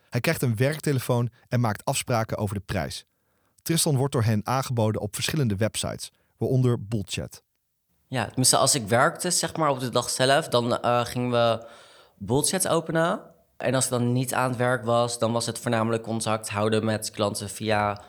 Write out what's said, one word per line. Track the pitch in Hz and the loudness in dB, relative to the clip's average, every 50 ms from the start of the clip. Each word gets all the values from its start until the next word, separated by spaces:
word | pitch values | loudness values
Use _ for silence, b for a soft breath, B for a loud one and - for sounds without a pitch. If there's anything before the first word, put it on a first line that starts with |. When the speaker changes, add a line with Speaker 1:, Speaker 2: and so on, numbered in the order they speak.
| _ _ | _ _
Speaker 1:
Hij | - 123 | -6 -2
krijgt | - 170 160 - | 0 0 0 0
een | 151 123 117 | 0 0 2
werktelefoon | 101 127 139 156 156 - 151 143 123 - - 127 120 123 117 b b b | 2 2 0 0 -2 -2 0 0 0 0 0 0 0 0 -4 b b b
en | b - 120 | b 0 2
maakt | 123 110 101 - - | 2 0 -2 -2 -4
afspraken | - 135 - - - 127 110 113 - - | -4 -4 -4 -2 -2 0 -2 0 -2 -2
over | - 107 98 101 | -4 -4 -4 -4
de | 98 | -6
prijs. | - - - 95 73 65 - - - _ _ _ _ _ _ _ _ _ _ _ | -6 -4 -4 -4 -4 -4 -8 -12 -16 _ _ _ _ _ _ _ _ _ _ _
Tristan | _ - 165 160 - 170 143 | _ -2 0 0 2 2 2
wordt | 123 135 139 - | 2 0 2 2
door | 131 107 | 2 2
hen | 107 110 107 - | 2 2 2 0
aangeboden | - 123 135 135 - 127 117 107 107 104 101 | 0 -2 -2 -2 -2 0 2 2 2 2 -2
op | - 104 - | -4 -6 -6
verschillende | - - - - 156 135 113 98 | -4 -4 -2 0 0 0 0 2
websites, | 95 113 107 - - - - 52 - - - _ _ _ _ _ | 2 0 0 0 -4 -6 -6 -6 -8 -12 -14 _ _ _ _ _
waaronder | _ 113 - 131 131 127 123 120 113 - | _ -2 0 2 4 4 4 2 0 -2
Bullchat. | 98 120 104 98 - - - 69 58 - - _ _ _ _ _ _ _ _ _ _ _ _ _ | -4 -4 -4 -4 -4 -8 -8 -8 -10 -14 -20 _ _ _ _ _ _ _ _ _ _ _ _ _
Speaker 2:
Ja, | _ 131 127 104 | _ -4 -4 -4
tenminste, | - - 131 131 - - | -2 -2 2 2 4 6
als | - 127 135 - | 6 4 4 2
ik | 139 107 | 0 0
werkte, | 95 117 120 139 165 160 - - 180 | 2 4 4 4 4 2 -2 -4 -2
zeg | 170 - - 160 - | -2 -2 -2 -2 -2
maar, | 170 156 147 | 0 0 0
op | 139 123 | 0 0
de | 131 123 | -4 0
dag | 110 123 120 - | 0 0 0 0
zelf, | - - 131 131 139 156 156 | 0 2 4 4 4 2 2
dan, | - - 120 120 123 110 - | 2 2 2 2 2 0 0
eh, | - 120 120 120 120 | 2 2 2 2 0
gingen | 110 - 127 123 123 | 0 -4 -4 -2 0
we | 120 120 117 117 113 110 B B B B B B B B B B B | 2 2 4 4 2 0 B B B B B B B B B B B
Bullchat | _ 101 92 117 143 151 - - 185 180 | _ -4 0 0 2 2 0 -2 -2 0
openen. | - 156 165 160 - 160 165 165 175 202 269 - - - _ _ _ _ | 0 0 0 0 0 0 0 0 0 -2 -4 -8 -18 -20 _ _ _ _
En | _ - 127 123 | _ -2 0 0
als | 131 123 | 0 0
ik | - | 0
dan | 127 120 120 120 | 0 0 0 2
niet | 123 123 135 127 - | 0 0 0 0 0
aan | 113 127 127 | 0 0 0
het | 123 | 0
werk | 113 123 123 127 120 110 | 0 0 0 0 0 0
was, | 113 117 117 120 120 - - | 2 2 2 2 0 0 -2
dan | 113 110 | 0 0
was | 117 117 117 | 0 0 -2
het | 120 113 - | -2 -6 -6
voornamelijk | - 127 120 113 110 117 113 113 - | -2 0 0 2 2 0 0 -2 -2
contact | 104 113 113 - 113 107 110 - - | -4 -6 -4 -2 -2 -2 -2 -4 -4
houden | 107 101 107 110 110 110 110 | -2 0 0 2 2 2 0
met | 110 107 107 - - | 0 -2 -2 -4 -8
klanten | - - 107 101 104 - 104 98 | -2 -2 -2 -2 -2 -4 -8 -10
via | - - 110 107 107 104 104 104 101 B B | -10 -6 -2 0 0 2 2 0 -2 B B